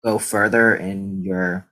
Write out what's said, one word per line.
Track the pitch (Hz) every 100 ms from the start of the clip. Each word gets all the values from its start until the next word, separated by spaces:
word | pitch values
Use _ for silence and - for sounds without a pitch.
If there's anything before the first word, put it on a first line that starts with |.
go | 117 107
further | - 107 104 117 113
in | 107 92 98 98 95
your | 92 92 90 90 -